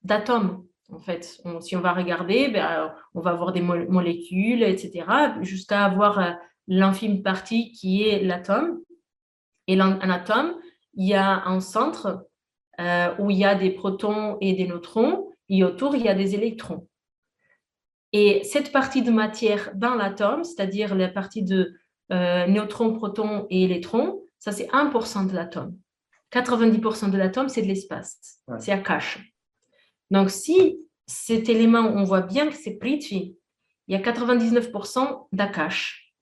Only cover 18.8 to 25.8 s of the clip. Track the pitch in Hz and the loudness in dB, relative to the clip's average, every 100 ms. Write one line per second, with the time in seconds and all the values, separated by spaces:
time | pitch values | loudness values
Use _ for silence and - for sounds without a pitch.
18.8 | 262 262 240 220 214 - 220 208 - 196 | 0 0 2 2 2 0 0 0 -4 -4
19.8 | 233 247 196 196 202 285 339 - 196 196 | -2 0 -4 0 0 0 -6 -4 -4 -2
20.8 | 208 190 185 202 190 220 185 190 180 - | -2 0 0 -2 -8 -6 0 0 0 -4
21.8 | _ _ _ 185 180 180 180 208 208 - | _ _ _ 0 2 2 2 2 0 -2
22.8 | 226 220 208 202 214 208 - 185 185 170 | 0 0 -4 -4 -4 -4 -2 2 2 0
23.8 | - 226 330 - - _ - 202 - 262 | -2 0 0 -4 -16 _ -8 -8 -2 2
24.8 | 294 240 226 208 190 185 175 170 - - | 2 0 -2 -4 -2 -4 -6 -8 -10 -14